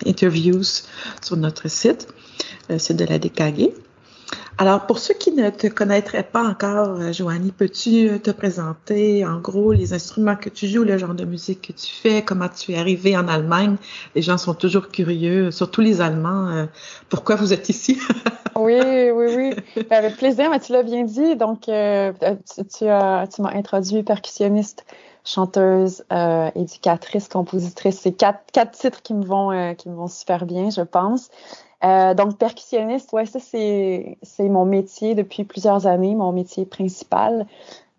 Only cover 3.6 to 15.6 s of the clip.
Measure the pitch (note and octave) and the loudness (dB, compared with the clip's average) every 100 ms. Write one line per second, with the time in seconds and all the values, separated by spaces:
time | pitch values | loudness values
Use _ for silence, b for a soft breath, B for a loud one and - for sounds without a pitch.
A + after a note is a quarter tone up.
3.6 | C#4+ - - _ B B B B B - | 0 0 -12 _ B B B B B 0
4.6 | F#3+ G3 - A#3 - G4+ - D#4 G#3 G3+ | 2 2 2 -2 0 0 2 2 0 0
5.6 | G#3 - G3+ G3+ G3+ A3 G3 A#3 A#3 F#3+ | -2 0 2 2 0 -4 -2 -2 -2 -2
6.6 | G3+ G#3 G3+ F3+ E3+ E3+ F3 E3+ F#3+ F#3 | -2 0 -2 -2 -4 -4 -4 -2 -4 0
7.6 | F#3+ - - A3+ A3+ G#3 A3 G3+ G3+ F3 | -2 -2 2 4 4 2 -2 -2 -2 -4
8.6 | D#3+ D#3+ - G#3 G#3+ G3+ F3+ E3+ E3+ F#3+ | -6 -8 -4 0 2 2 0 -2 -4 0
9.6 | G#3+ G#3+ F#3 F3+ - - G#3+ G3+ - - | 4 4 2 -4 -6 -2 0 0 -4 -6
10.6 | G3+ A3 A3 F#3+ F3+ F3 F3 F3 - F#3+ | -2 0 2 0 -2 -6 -6 -8 -8 -8
11.6 | - - - - A3+ G#3+ G#3+ F#3 F3+ - | -10 -14 -14 -4 0 0 0 -4 -4 -8
12.6 | - E3+ F3 F3+ F#3 F#3 F3 D#3+ D#3 E3+ | -6 -4 0 2 2 2 2 0 2 2
13.6 | G#3 G3+ B B B - E3 F3+ F3 E3+ | 2 0 B B B -4 0 0 0 -2
14.6 | F#3 F#3+ - - E3+ E3+ E3+ F#3 F#3 E3 | 0 0 -2 -4 -2 0 0 2 0 -2